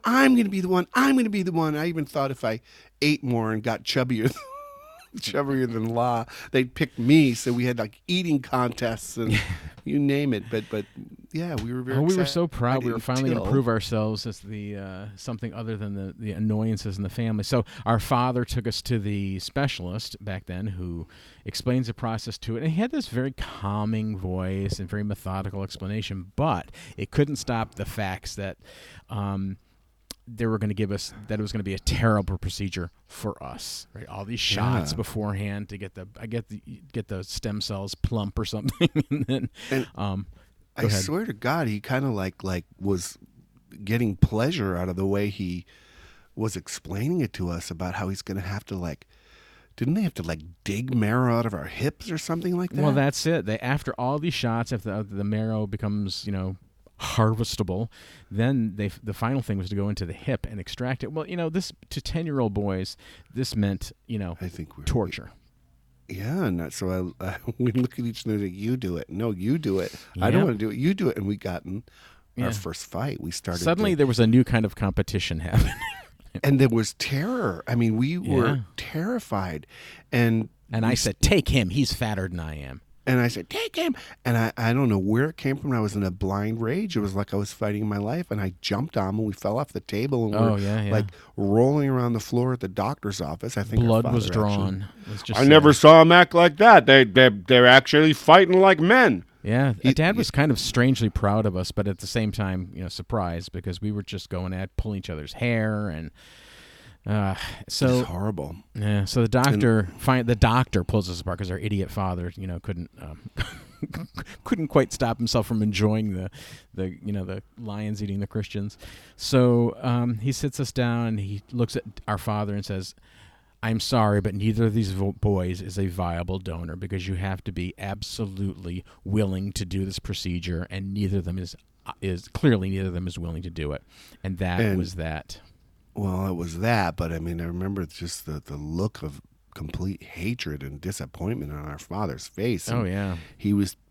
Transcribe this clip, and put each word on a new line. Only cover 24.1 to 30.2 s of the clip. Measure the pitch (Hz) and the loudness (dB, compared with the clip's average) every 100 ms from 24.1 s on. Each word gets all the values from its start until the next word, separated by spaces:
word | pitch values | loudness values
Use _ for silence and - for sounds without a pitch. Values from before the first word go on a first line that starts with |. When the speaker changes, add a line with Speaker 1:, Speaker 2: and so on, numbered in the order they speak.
| 98 | -6
Speaker 2:
voice | 92 92 92 98 98 101 | -4 -4 -4 -4 -4 -6
and | 95 | -6
very | 104 | -6
methodical | 104 101 95 95 95 98 | -6 -8 -6 -6 -6 -8
explanation, | 95 - 92 107 - 95 90 - | -10 -8 -8 -6 -6 -10 -8 -2
but | 151 87 - - - - | -2 -2 -6 -16 -16 -10
it | - | -4
couldn't | - 147 143 | 0 0 -2
stop | - 117 110 - | -4 -4 -4 -8
the | 98 | -8
facts | - 98 92 - - | -6 -6 -6 -10 -10
that, | 98 - - - - - - | -10 -10 -18 -20 -20 -20 -10
um, | 110 101 98 98 98 _ _ _ _ _ - | -6 -4 -4 -6 -8 _ _ _ _ _ -20